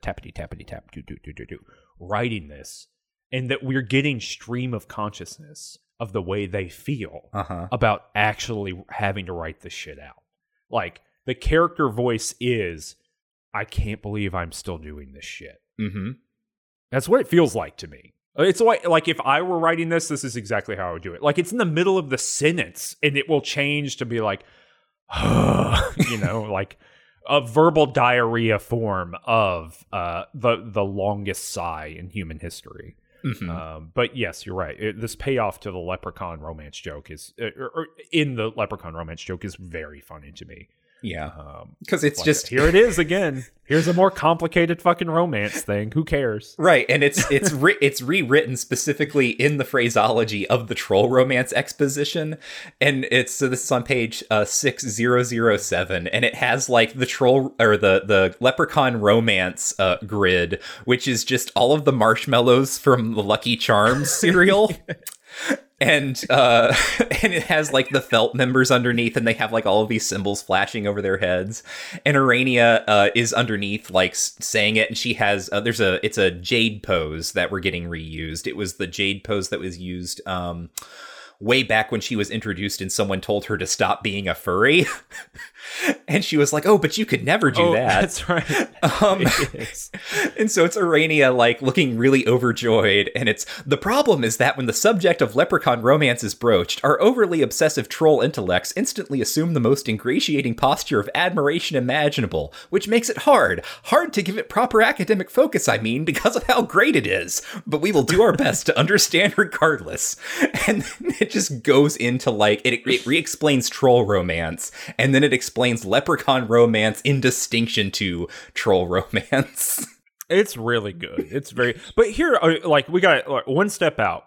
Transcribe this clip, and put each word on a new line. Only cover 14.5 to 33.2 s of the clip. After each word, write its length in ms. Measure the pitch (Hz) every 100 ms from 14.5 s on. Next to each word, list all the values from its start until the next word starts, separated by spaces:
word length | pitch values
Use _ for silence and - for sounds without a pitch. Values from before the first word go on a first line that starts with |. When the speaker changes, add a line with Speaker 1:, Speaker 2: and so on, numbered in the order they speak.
Speaker 1:
still 240 | - - 82
doing 340 | 76 73 67
this 120 | 67
shit." 380 | - - - - _ -
Speaker 2:
Mm-hmm. 300 | 104 101 101 135 _ _ _ _ _ _ -
Speaker 1:
That's 180 | 131 165
what 120 | 254
it 80 | -
feels 260 | 170 143
like 220 | 110 76 -
to 80 | 80
me. 280 | 71 _ _ _ -
Uh, 60 |
it's 160 | 180 185
like, 260 | 226 220 175
like, 200 | 165 165
if 120 | 160
I 220 | 127 147
were 160 | 180 175
writing 300 | 165 165 165
this, 180 | 165 160
this 160 | 143
is 120 | 131 117
exactly 380 | 104 104 - 95
how 120 | 90
I 40 |
would 100 | 85
do 100 | 90
it. 100 | 85
Like, 160 | 147 151
it's 140 | 175
in 60 | 240
the 60 | 180
middle 320 | 156 185 190
of 100 | 143
the 80 | 127
sentence, 800 | - - 151 175 82 - - -
and 140 | 147 139
it 120 | 135
will 140 | 147
change 540 | - 143 143 147 143 -
to 80 | 120
be 140 | 117
like, 220 | 107 98 _ _ _ _ _ _ -
<sighs> 100 | - - - - - - - 508 - 147
you 80 | 113
know, 240 | 90 110
Speaker 2:
<laughs> 80 | 107
Speaker 1:
like, 280 | 95 104 - _ _ _ _ -
a 120 | 143
verbal 460 | 120 120 165 156 139
diarrhea 720 | 131 123 123 117 117 113 104
form 560 | - 117 110 95 87 90
of, 600 | - 113 101 87 80 - -
uh, 320 | 98 87 85 -
the, 280 | 135 120 107
the 200 | 113 104
longest 680 | 98 98 98 101 98 95 -
sigh 440 | 98 85 78 76 80
in 120 | 92
human 300 | 107 82 76
history. 560 | 85 - - - - - _ _